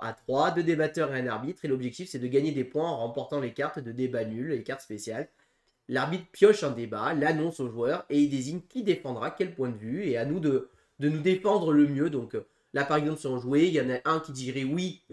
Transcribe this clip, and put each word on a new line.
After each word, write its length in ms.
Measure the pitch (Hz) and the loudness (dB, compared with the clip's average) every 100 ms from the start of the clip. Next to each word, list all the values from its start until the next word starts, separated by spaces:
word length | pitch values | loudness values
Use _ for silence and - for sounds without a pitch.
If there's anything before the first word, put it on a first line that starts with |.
à 80 | 113 | -6
trois, 380 | 110 - 131 165 | -8 -2 2 2
deux 120 | 170 | 2
débatteurs 520 | 165 156 156 165 151 | 2 2 0 0 0
et 60 | 131 | 0
un 60 | 123 | -2
arbitre. 380 | 110 131 - | -2 -6 -6
Et 40 | 156 | -2
l'objectif, 400 | 131 123 110 180 | -2 -2 -6 -8
c'est 100 | 131 | -6
de 80 | 123 | 0
gagner 260 | 135 156 | 2 2
des 120 | 139 | 0
points 240 | 127 147 165 | -2 -2 -2
en 100 | 143 | -2
remportant 420 | 117 139 123 143 | -4 -4 -4 -4
les 140 | 127 | -4
cartes 240 | 113 147 - | -4 -4 -4
de 140 | 120 | -8
débat 320 | 120 127 123 | -4 -2 -2
nul, 260 | 110 110 143 | -4 -4 -4
les 120 | 135 | -4
cartes 200 | 107 131 | -4 -10
spéciales. 460 | - 107 110 110 156 _ _ _ _ _ - | -10 -10 -8 -8 -8 _ _ _ _ _ -4
L'arbitre 380 | 127 139 180 - | -2 0 -2 -6
pioche 320 | - 202 208 | 6 6 8
un 80 | 147 | 0
débat, 440 | 117 117 107 120 | -4 -6 -4 -2
l'annonce 440 | 160 147 160 160 160 | 0 2 2 0 -4
au 100 | 127 | -6
joueur 360 | 113 120 170 - | -2 0 0 0
et 100 | 147 | 2
il 80 | 147 | 4
désigne 320 | 135 131 170 - | 2 -4 -8 -8
qui 160 | 254 | -2
défendra 460 | 208 175 139 117 131 | 0 0 -2 -6 -4
quel 240 | - 185 | -4 -4
point 160 | - 127 | -2 -4
de 80 | 110 | -4
vue. 280 | 110 143 196 | -6 -4 -2
Et 120 | 117 | -2
à 80 | 120 | -2
nous 120 | 151 | 0
de, 300 | 151 135 - _ _ - | 2 2 0 _ _ -4
de 100 | 147 | 0
nous 120 | 156 | 2
défendre 520 | 165 185 202 208 165 | 2 2 4 2 4
le 160 | 147 143 | 6 6
mieux. 220 | 135 160 | 4 0
Donc, 240 | 143 113 | -2 -4
euh, 120 | - - _ _ | -6 -8 _ _
là, 100 | 143 | -4
par 140 | 139 151 | 0 2
exemple, 220 | 151 156 | 2 -2
si 60 | 139 | -2
on 120 | 127 | -4
jouait, 300 | 123 143 175 | 2 4 6
il 40 | |
y 80 | 160 | 4
en 80 | 127 | 0
a 120 | 127 | 0
un 160 | 151 160 | 0 0
qui 120 | 156 | -2
dirait « 320 | 131 127 131 | -8 -6 -4
Oui, 380 | 135 160 185 - - | -2 -2 -2 -6 -6